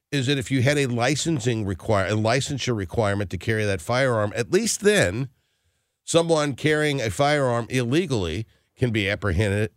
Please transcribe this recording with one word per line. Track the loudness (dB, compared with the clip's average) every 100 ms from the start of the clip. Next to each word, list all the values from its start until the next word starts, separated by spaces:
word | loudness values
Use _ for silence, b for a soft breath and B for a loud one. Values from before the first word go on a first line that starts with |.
| _
is | -2 0
that | -2
if | -2
you | 0
had | 2 2
a | 0
licensing | 0 0 0 -2 -2 -2 -2 -2
require-, | -4 0 0 2
a |
licensure | 0 2 0 -2 -4 -4 -4
requirement | -2 0 0 0 -4
to | -4
carry | -2 -2 -2
that | -4
firearm, | -2 0 2 2 0 -2
at | 0
least | 0 0 0
then | 2 4 2 -2 -6 -10 _ _ _ _ _ _
someone | 0 2 4 2 2
carrying | 0 0 2 2 0
a | -2
firearm | 0 2 2 2 0 -2
illegally | -2 0 0 0 -2 -2 -4 -8 _ _ -4
can | 0
be | 0 0
apprehended, | 0 0 2 2 0 -2